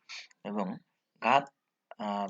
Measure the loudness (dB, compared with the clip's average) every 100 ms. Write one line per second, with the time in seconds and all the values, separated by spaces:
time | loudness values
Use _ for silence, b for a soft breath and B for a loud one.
0 | B B B _ -6 -4 -4 -6 -14 _
1 | _ _ 4 4 4 -6 _ _ _ -8
2 | -4 -2 -2